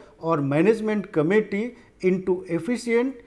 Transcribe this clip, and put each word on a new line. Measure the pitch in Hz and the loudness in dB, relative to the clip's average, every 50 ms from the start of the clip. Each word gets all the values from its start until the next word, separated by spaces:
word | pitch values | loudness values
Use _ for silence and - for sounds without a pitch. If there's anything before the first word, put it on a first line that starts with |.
| - - - - | -18 -20 -20 -8
or | 160 165 165 | -2 -2 0
management | 151 143 135 139 156 165 214 226 214 214 214 214 208 180 - | 0 0 0 2 4 4 4 4 2 2 -2 -2 -2 -4 -2
committee | - 160 147 165 202 220 214 208 202 202 226 247 - - - - _ - | -2 0 2 4 2 2 2 0 -4 -4 -4 -6 -8 -14 -20 -20 _ -2
into | - 185 190 185 185 196 180 180 - | 0 0 0 0 0 -2 -2 -2 -2
efficient | - 170 165 165 240 247 233 - 233 226 233 247 269 269 - - | -4 -4 -4 -2 -2 -4 -4 -2 0 2 2 2 0 -4 -8 -18